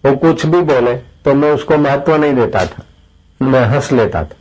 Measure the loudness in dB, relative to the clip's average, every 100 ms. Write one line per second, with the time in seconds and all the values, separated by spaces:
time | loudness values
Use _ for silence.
0 | 0 2 0 0 0 0 2 0 0 -4
1 | -10 _ 0 2 2 -2 0 0 0 0
2 | 0 0 0 0 0 -2 -4 -8 -20 _
3 | _ _ _ _ 0 2 2 0 0 0
4 | 0 -2 -8 -14